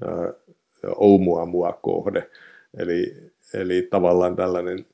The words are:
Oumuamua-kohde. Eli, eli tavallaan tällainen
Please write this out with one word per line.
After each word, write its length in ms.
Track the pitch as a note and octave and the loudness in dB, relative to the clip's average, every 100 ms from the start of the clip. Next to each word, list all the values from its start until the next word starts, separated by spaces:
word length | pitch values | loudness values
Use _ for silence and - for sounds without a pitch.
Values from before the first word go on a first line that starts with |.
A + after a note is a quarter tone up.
| F2 E2+ F2 - _ _ _ _ G1+ - | -10 -8 -8 -10 _ _ _ _ -10 4
Oumuamua-kohde. 1300 | G#2 G2 F2+ E2 E2+ F2 F2 - - F2 G2+ F#2+ - - - - _ - | 6 8 6 0 -2 -2 -2 -4 -6 -4 -4 -4 -6 -16 -20 -20 _ -10
Eli, 540 | F2 E2+ - - - _ - | -4 -4 -4 -8 -20 _ -14
eli 280 | G2 F#2 F2+ | -8 -2 -2
tavallaan 540 | F2+ G2 F2 F2 F2+ F2+ | 0 0 2 2 2 -2
tällainen 500 | F2+ F2+ F2+ F2+ - | -4 -4 -6 -10 -14